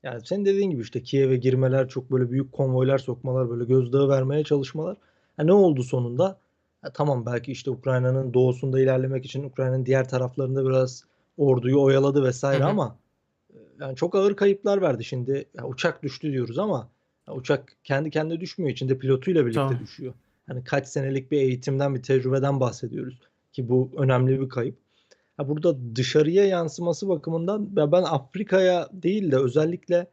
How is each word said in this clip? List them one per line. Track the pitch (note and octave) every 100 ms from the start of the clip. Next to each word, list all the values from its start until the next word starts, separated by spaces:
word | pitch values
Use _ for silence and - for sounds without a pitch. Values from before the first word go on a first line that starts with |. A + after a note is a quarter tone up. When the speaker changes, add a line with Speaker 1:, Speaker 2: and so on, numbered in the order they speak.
Speaker 1:
Yani, | C#3+ A#2+ A2+
senin | G3
dediğin | G3 G3 G3
gibi, | C#3
işte, | A2 B2
Kiev'e | - C#3 C3 C3
girmeler, | C3 B2+ C3 C3 C3
çok | C3+ -
böyle | C3 A#2+
büyük | C3 C#3
konvoylar | - C3+ B2+ C3 C3+
sokmalar, | C3 A#2+ C3 B2+ B2
böyle | A#2
gözdağı | A#2+ C3 B2 C3+ C#3
vermeye | C3+ C3 D3
çalışmalar. | D3 D3 C3+ - E3 G#3 _ _ _ -
Ha, |
ne | D3+
oldu | G3+ F#3 C#3
sonunda? | B2 C3 A#2+ A#2+ F#3+ F#3+ _ _ _ _
Ha, | -
tamam, | - D3+ B2+ A#2
belki, | A#2+ B2
işte, | C3 C#3
Ukrayna'nın | B2 C3+ B2+ B2+ C3 C3
doğusunda | B2+ B2+ B2+ C3+ C3
ilerlemek | C3 C3 C3 C3
için | C3 C3+
Ukrayna'nın | C#3 - C3 C3 B2+
diğer | C3 C3
taraflarında | B2+ B2+ B2+ C3+ C3+ C3
biraz | C3 B2+ B2+ _ _ _ -
orduyu | C#3+ B2+ B2 C#3
oyaladı | C#3 C3+ C3+ C#3+
vesaire | C3 B2 C#3 C3+
Speaker 2:
Hı | D3+
hı. |
Speaker 1:
ama, | G#3 B2 - _ _ _ _ _
eee, | - G#2+ -
yani, | C#3 C3
çok | F3
ağır | G3 G3+ G3+
kayıplar | G3+ G3 G#3 G3+
verdi. | F3 A#2
Şimdi, | A#2 B2+ B2 C#3 - -
ya, | A#2+
uçak | B2+ E3+ E3+
düştü | C#3+ - D#3
diyoruz | C3+ A2+ A#2+
ama | G#3 C#3 A2+ _ _ _ -
ya, |
uçak | C3 B2+ C#3 - _
kendi | - C#3 D#3
kendine | D#3 D#3 E3
düşmüyor. | F3 - D#3
İçinde | B2 C3 C3
pilotuyla | C3 C3 F#3 E3+ A#2+
birlikte | B2+
Speaker 2:
Tabii. | C3+ B2
Speaker 1:
düşüyor. | G#2+ - C3 - _ _ -
Hani, | B2+
kaç | B2 C#3 C3
senelik | D3 C3+ C3+ C3
bir | D3
eğitimden, | C3+ B2+ C3+ C3+ C#3
bir | C3
tecrübeden | B2+ C3+ B2+ C3+ C#3 C#3
bahsediyoruz | B2 - A#2 G#2 - B2 _ _ _
ki | - A#2+
bu | B2+ C3 C3
önemli | C3+ B2+ B2+ C3+
bir | C3+
kayıp. | B2+ B2 - _ _ _ _ _ -
Ha, | C#3
burada | D3+ E3+ C#3 A#2+ A2+
dışarıya | B2+ D3+ D3+ F#3 G3+
yansıması | F3+ E3 - F3 E3+ G3
bakımından | E3+ E3 E3 E3+ G#3 G#3 G3
ya, | D3
ben | F3
Afrika'ya | F3 D3+ - F3+ G#3 F#3+ F#3 F3+ -
değil | F#3+ E3+ G#3 F#3
de | C3
özellikle | C3 C3+ D#3+ F3 - F3 F3+